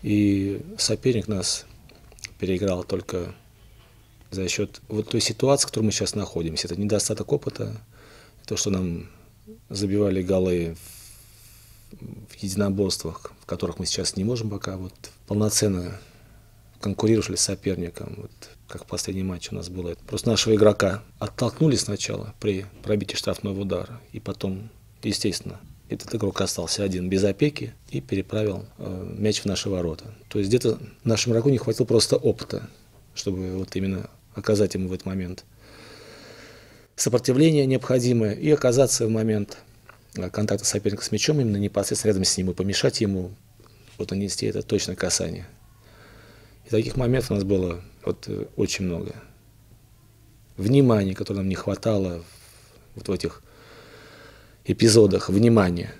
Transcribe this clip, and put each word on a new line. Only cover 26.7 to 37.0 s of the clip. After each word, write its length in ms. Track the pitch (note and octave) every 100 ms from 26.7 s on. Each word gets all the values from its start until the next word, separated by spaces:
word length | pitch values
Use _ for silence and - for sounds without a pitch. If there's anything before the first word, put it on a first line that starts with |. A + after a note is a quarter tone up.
| -
один 240 | G2 F#2 F2+
без 160 | F#2+
опеки 500 | G2+ F#2+ D3 D3 A#2+ - -
и 120 | C3+
переправил, 680 | - G2 F#2+ G#2+ G#2+ F#2+ G2+ -
э, 380 | F#2+ F#2 F#2 F#2+
мяч 220 | G#2 G#2
в 60 | G2+
наши 240 | F#2 G2+
ворота. 440 | F#2 E2+ D#2 - - -
То 100 | G#2+
есть 120 | G2
где-то 280 | A#2+ A#2 A2 - -
нашему 320 | A2+ A2 B2
игроку 140 | A2+ C3+
не 100 | B2+
хватило 280 | - A2 B2
просто 300 | A#2 - -
опыта, 520 | - - - - - - - - -
чтобы 420 | - - F#2 F#2 F#2
вот 180 | F#2
именно 340 | F#2+ G2 F#2+ - - _
оказать 400 | - G2+ G#2+ G2+
ему 140 | F#2 F#2
в 40 |
этот 140 | F#2 F#2+
момент 400 | F#2+ F2+ F#2 - - - - - - - - - - - - - - -
сопротивление 720 | -